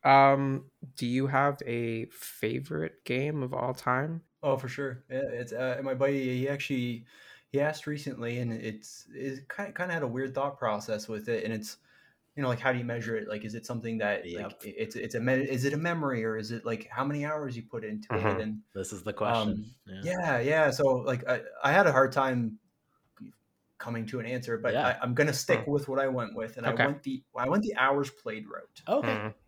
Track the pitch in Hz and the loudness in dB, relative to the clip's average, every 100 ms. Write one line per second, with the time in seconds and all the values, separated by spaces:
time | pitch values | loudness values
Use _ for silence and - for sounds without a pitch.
0 | 139 139 139 139 139 135 135 _ 139 - | 10 10 10 8 4 0 -4 _ -18 -6
1 | 123 127 135 135 143 139 - 117 117 113 | 0 0 2 4 2 0 -4 -2 -2 -4
2 | 113 - - - 110 127 139 156 160 - | -6 -12 -16 -4 -2 -2 -4 -4 -4 -8
3 | - 123 143 156 127 131 127 131 - 127 | -4 -2 -2 -2 -4 -2 -4 -2 0 0
4 | 151 165 - _ 147 135 131 123 139 123 | 0 -6 -10 _ 0 0 -2 -6 -6 -6
5 | _ 131 135 120 120 113 131 127 135 131 | _ -4 -4 -4 -8 -4 -2 -2 -2 2
6 | 139 139 131 127 135 143 - 135 123 117 | 2 2 0 0 0 -2 -2 -2 -2 -4
7 | 117 - - - _ 139 147 156 - 147 | -10 -20 -20 -20 _ 0 0 0 -6 -6
8 | 147 123 117 120 123 113 113 107 - - | -6 -6 -4 -2 -2 -4 -6 -8 -14 -20
9 | - - 135 135 139 - 202 - 180 165 | -18 -8 -8 -8 -10 -8 -8 -4 -4 -2
10 | 135 120 135 127 139 139 120 104 107 107 | -2 -2 -4 -2 -4 -2 -2 -2 -2 -6
11 | 107 110 107 117 110 110 107 - _ _ | -4 -8 -2 -2 -2 -4 -6 -14 _ _
12 | _ _ _ - 135 123 131 123 120 117 | _ _ _ -4 0 2 2 0 -2 -4
13 | 113 113 107 107 107 113 110 117 113 113 | -2 -4 -4 -6 -8 -10 -8 -6 -4 -2
14 | 104 98 90 95 101 - 104 107 110 120 | 0 0 -2 -8 -8 -10 -14 -8 -6 -6
15 | - 117 120 131 139 131 135 143 170 170 | -6 -2 2 2 2 0 0 0 -2 0
16 | 147 123 110 110 107 117 110 113 - 117 | -2 0 -2 -2 -4 -6 -4 -6 -6 -4
17 | 139 147 147 156 143 117 113 117 110 107 | -2 -2 -2 -4 -4 -8 -10 -8 -6 -8
18 | - 107 101 95 110 107 - 98 95 101 | -2 0 2 0 -2 -6 -10 -8 -8 -6
19 | 98 - 107 117 107 104 107 - - 95 | -8 -2 2 2 2 -2 -6 -16 -18 -10
20 | 160 180 170 127 127 160 151 127 139 127 | -4 -2 2 2 4 6 4 6 4 4
21 | 120 127 127 120 - - 139 165 185 131 | 2 -2 0 -2 -2 -2 4 8 8 8
22 | 135 135 135 123 117 107 _ _ _ _ | 6 4 2 2 0 -4 _ _ _ _
23 | _ _ 107 _ _ _ _ _ - 117 | _ _ -20 _ _ _ _ _ -6 -6
24 | 110 123 113 127 123 113 120 117 131 120 | -4 -6 -4 -4 -2 -2 2 2 2 2
25 | 123 123 151 127 - 120 113 143 139 135 | 0 4 4 2 2 2 2 -2 0 0
26 | 135 127 113 110 110 123 120 117 120 151 | 2 0 -4 -4 -8 -4 -2 2 2 2
27 | - 131 _ - 123 190 208 160 135 139 | -6 -8 _ -4 2 2 0 2 4 4
28 | 135 - 120 110 107 - - - - 240 | 0 -6 -8 -8 -10 -14 -16 -16 0 0
29 | - 107 107 - | 2 -2 -4 -8